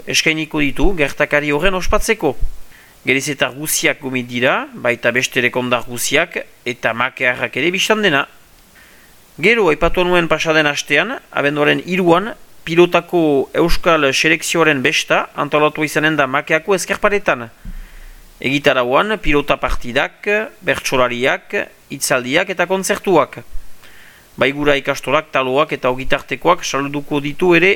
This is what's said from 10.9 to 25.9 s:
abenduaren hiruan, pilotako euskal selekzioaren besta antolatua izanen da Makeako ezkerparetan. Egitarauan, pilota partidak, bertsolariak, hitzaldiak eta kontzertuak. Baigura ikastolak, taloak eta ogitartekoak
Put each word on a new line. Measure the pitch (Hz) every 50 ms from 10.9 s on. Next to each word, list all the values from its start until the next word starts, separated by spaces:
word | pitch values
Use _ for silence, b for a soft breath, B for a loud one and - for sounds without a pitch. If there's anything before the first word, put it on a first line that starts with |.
| 143 147 180 226 277 - - -
abenduaren | - - 139 143 147 147 147 147 147 143 135
hiruan, | 170 180 180 185 170 165 180 202 233 - - - - - - -
pilotako | 160 165 170 175 175 180 170 170 - 180 175 160 151 143 131 113 - -
euskal | - 165 165 - - - 180 165 156 143 135
selekzioaren | 131 - - 160 165 156 - - - 170 160 156 147 131 127
besta | 147 160 - - - 156 - - - - 151
antolatua | 147 139 156 151 151 151 - 156 156
izanen | 143 - 156 151 156 160 147
da | 139
Makeako | 127 131 147 143 - 160 160 156 208 196
ezkerparetan. | 175 - - 196 - - 208 202 202 - 180 143 123 117 113 - B B B B B B B B B B B B B B B - - -
Egitarauan, | 127 139 147 - 147 131 127 123 123 131 156 196 214 220 - -
pilota | - 147 143 - - 143
partidak, | - 139 127 123 - - 120 117 139 165 180 - - - 208 208 214 220 - - -
bertsolariak, | 185 143 131 - - - 139 127 123 120 123 120 123 139 175 190 - - 208 208 - - - _ - -
hitzaldiak | - 139 - - 143 127 123 123 139 170 196 196 180
eta | 175 175
kontzertuak. | 175 190 190 185 - 202 - - 202 180 147 127 - - - - - - - - - - - B B B B B B B B B B B
Baigura | - 123 135 139 143 147 147 143
ikastolak, | 139 131 147 135 - - 131 135 156 151 -
taloak | - 135 131 131 131 143 156 151 151
eta | 127 -
ogitartekoak | 127